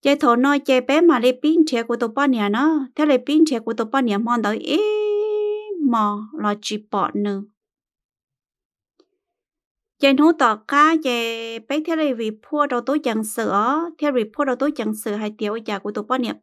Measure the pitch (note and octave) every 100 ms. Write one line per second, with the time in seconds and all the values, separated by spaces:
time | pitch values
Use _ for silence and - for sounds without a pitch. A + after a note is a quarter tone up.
0 | C#4 C#4+ C#4 A#3+ C#4 C#4+ C#4+ B3+ B3 D4
1 | E4+ B3+ A#3+ B3+ D4+ E4 D#4 A#3+ A#3 A#3
2 | A#3 A3 C#4+ A#3+ G3+ G#3+ D4+ D#4 C4 -
3 | D4+ B3+ B3+ D#4 D#4+ A3+ A3 A3 A3 C4+
4 | B3 G3+ A#3 A#3+ G#3 G#3+ - D#4 G#4+ G#4+
5 | G#4 G#4 G#4+ G#4 G#4 G#4+ G#4+ F#4 C#4+ A3+
6 | G#3 G#3 G#3+ D4+ G#3 G#3 - G#3+ - G3+
7 | F3+ G#3 G3+ G3 G#3 _ _ _ _ _
8 | _ _ _ _ _ _ _ _ _ _
9 | _ _ _ _ _ _ _ _ _ _
10 | C#4 C4+ D#4 D#4+ B3 G#3+ - C#4+ D4+ E4
11 | D4 A#3+ A3+ A3+ A3+ A3+ A3 C#4+ D#4 D#4+
12 | D4+ A#3 A3 G#3+ _ D4 C#4+ B3 A#3 D4
13 | C4 A3 G#3+ - G#3+ G3 A3+ D4+ E4+ D#4+
14 | D4 B3+ G#3+ - C#4 B3 D4 D4+ G#3+ G#3+
15 | A3 G#3 G#3+ G#3+ G#3 A3+ A3 G3+ G#3 G#3
16 | G#3 C4 A3+ -